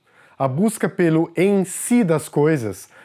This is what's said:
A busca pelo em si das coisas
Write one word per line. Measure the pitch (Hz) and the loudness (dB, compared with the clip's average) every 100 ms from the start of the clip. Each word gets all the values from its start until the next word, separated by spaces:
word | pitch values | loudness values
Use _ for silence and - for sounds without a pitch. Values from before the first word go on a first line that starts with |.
| _ _ _ - | _ _ _ -4
A | 135 | -4
busca | 135 214 - 190 | 0 -2 0 -4
pelo | 185 170 160 165 160 | 0 2 2 0 0
em | 196 202 | 0 2
si | 180 - - 240 | -2 -6 0 2
das | 180 156 - | 2 0 -2
coisas | 151 151 151 107 92 - - | 0 2 0 -4 -8 -16 -20